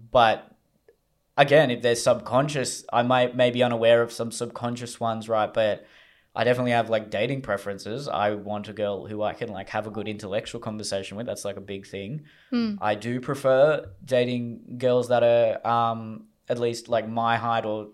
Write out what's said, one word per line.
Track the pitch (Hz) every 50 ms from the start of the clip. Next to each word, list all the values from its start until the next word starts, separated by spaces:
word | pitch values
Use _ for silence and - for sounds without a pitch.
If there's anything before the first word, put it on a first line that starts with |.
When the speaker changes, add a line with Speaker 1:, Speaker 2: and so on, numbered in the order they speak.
| 117 -
Speaker 1:
but | - 127 117 110 107 - - - _ _ _ _ _ _ _ _ _ _ _ _ _ _ _ _ _
again, | - 143 135 143 147 156 131
if | 120 113 110
they're | 120 120
subconscious, | 117 - 131 123 113 - - 117 127 143 151 147 143 127 120 - - - - -
I | 117 120
might, | 123 127 127 123 123 123
may | 123 123 123
be | 120 120 123
unaware | 120 120 113 113 113 117 117 117
of | 113 -
some | - 120 117
subconscious | 110 - 120 117 - - 120 120 120 120 120 117 - -
ones, | 117 117 113 110 107 110
right? | 113 107 107 98 -
But | 113 110 107 101 - - - - - - _ _ _ _ _ -
I | - 117
definitely | 117 123 120 123 123
have, | 120 117 113 107
like, | 113 110 107 -
dating | - 101 110 127 139 139 131
preferences. | - 101 98 - 101 101 98 - 101 110 131 143 147
I | - 85 104 104 107
want | 101 98 101 107 104 104 107
a | 104
girl | 104 104 101 101 92 -
who | - 107 104 104
I | 104 82
can, | - 123 110
like, | 101 92 98 -
have | - 110 107 110
a |
good | 104 110 98
intellectual | 110 107 101 - 98 95 110 117 - - 117
conversation | - 113 107 107 104 - - 98 95 - 101
with. | 101 120
That's, | 113 101 - -
like, | 101 98
a | 98
big | 95 98 98 98 98
thing. | - - 98 98 - 143 156 147 - _ _ _ _ 262
Speaker 2:
Mm. | 240 233 220 208 202
Speaker 1:
I | - - -
do | - 107 117 120 123
prefer | 123 - 143 139 - 131 131 131 139 156 151 135 - - - - -
dating | - 127 123 120 123 123 123 120 120 117 - - - 120 123
girls | 127 127 123 127 120 110
that | 123 120 120
are, | 117 117 117 117 113 101 - -
um, | 110 117 117 117 117 113 113 113 110 110 107 - - _ _ _ -
at | 123 120
least, | 120 117 117 117 - -
like, | 120 113 107 110
my | 113 117 113 113 117
height | 113 117 117 117 113 110
or, | 107 107 107 107 104